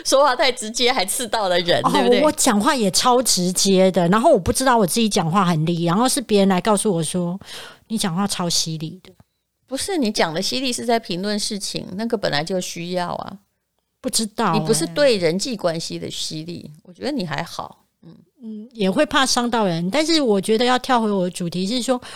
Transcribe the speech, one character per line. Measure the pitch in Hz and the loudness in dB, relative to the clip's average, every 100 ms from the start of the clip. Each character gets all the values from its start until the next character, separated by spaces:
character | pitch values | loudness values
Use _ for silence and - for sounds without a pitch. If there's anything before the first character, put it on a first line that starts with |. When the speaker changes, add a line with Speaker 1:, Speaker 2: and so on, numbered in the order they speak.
Speaker 1:
说 | - 262 | 0 4
话 | 285 254 | 4 4
太 | 277 | 0
直 | 247 214 | 0 -6
接 | 240 240 | -2 0
还 | - 190 | 0 -2
刺 | - 247 | -4 -4
到 | 226 190 | -2 0
了 | 175 | 0
人， | 175 139 - | 2 2 2
Speaker 2:
哦， | |
Speaker 1:
对 | 185 | 2
不 | 240 | 4
对？ | 247 | 4
Speaker 2:
我 | 302 | 4
讲 | 294 277 208 | 2 2 2
话 | 240 285 | 2 2
也 | 196 | 2
超 | - 254 247 | 2 2 2
直 | 262 - 180 | 2 0 0
接 | 185 196 185 190 | 0 2 4 4
的， | 185 170 | 4 2
然 | 214 | 4
后 | 302 | 6
我 | 247 | 4
不 | 170 | 2
知 | 240 262 | 0 2
道 | 240 | 4
我 | 180 | 2
自 | 233 | 2
己 | 220 | 0
讲 | 208 165 | 0 0
话 | 196 180 | 2 2
很 | 160 160 | 2 0
利， | 170 170 | 0 0
然 | 185 | 2
后 | 247 | 2
是 | 285 | 0
别 | 220 202 | 2 4
人 | 196 | 4
来 | 180 | 4
告 | 220 202 | 2 2
诉 | 220 | 2
我 | 165 | 0
说 | 156 180 175 185 - - - - _ | 0 -2 -4 -6 -10 -16 -18 -20 _
，“你 | 220 | -4
讲 | 196 | -2
话 | 165 202 | -2 -2
超 | - 175 | -2 -2
犀 | - 165 160 | 0 -2 -6
利 | 156 185 | -8 -12
的。” | - - _ _ _ _ _ | -20 -20 _ _ _ _ _
Speaker 1:
不 | 269 | -8
是， | - 359 | -4 0
你 | 214 | 0
讲 | 214 180 | 0 0
的 | 156 | 0
犀 | 196 247 | -4 -2
利 | 262 | -4
是 | 240 233 | -4 0
在 | 233 | -2
评 | 226 175 | -2 -6
论 | 202 208 | -4 -4
事 | - 202 | -4 -6
情， | - - - | -6 -8 -8
那 | 185 233 | -8 -4
个 | 214 | -4
本 | 170 | -2
来 | 143 | -4
就 | 160 190 | -2 -4
需 | 180 170 170 | -4 -8 -6
要 | 180 175 | -6 -4
啊。 | - - 196 _ _ _ _ _ _ | -6 -10 -14 _ _ _ _ _ _
Speaker 2:
不 | - | -6
知 | - 220 | -4 -4
道 | - 214 | -2 0
欸。 | 160 | 0
Speaker 1:
你 | 160 | 2
不 | |
是 | 226 - | 0 0
对 | 165 285 214 | 2 2 4
人 | 170 180 | 2 0
际 | 277 220 | -4 -4
关 | 175 165 | -4 -4
系 | - 170 | -6 -8
的 | 165 | -8
犀 | - - 160 | -8 -8 -8
利， | 165 165 - 147 | -10 -14 -16 -20
我 | - | -20
觉 | 175 | -10
得 | 214 | -6
你 | 294 156 | -4 -4
还 | 147 | -6
好。 | - - - - _ _ | -8 -10 -12 -16 _ _
嗯。 | 165 - _ _ | -20 -20 _ _
Speaker 2:
嗯， | 226 214 220 | -14 -14 -16
也 | 226 190 | -2 0
会 | 196 302 | 2 2
怕 | 294 262 | 2 2
伤 | 254 240 | 0 0
到 | 233 202 | 0 0
人， | 165 180 | 0 0
但 | 269 320 | 0 2
是 | 320 | 2
我 | 262 196 | 2 0
觉 | 185 220 | 2 2
得 | 247 | 2
要 | 254 | 0
跳 | - 247 | 2 2
回 | 220 | 2
我 | 202 | 0
的 | 180 | -2
主 | 180 175 | -4 -6
题 | 180 190 | -4 -4
是 | 247 | -2
说， | 226 247 - | -2 -2 -4